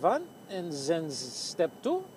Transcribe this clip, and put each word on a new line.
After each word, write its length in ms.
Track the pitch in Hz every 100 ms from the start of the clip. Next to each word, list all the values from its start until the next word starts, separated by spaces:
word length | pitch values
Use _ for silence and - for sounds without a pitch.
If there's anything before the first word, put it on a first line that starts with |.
one, 280 | 156 277 349 - -
and 240 | 196 175
then 380 | 147 139 165 156
step 720 | 123 123 - - - 160 -
two, 220 | 247 370 370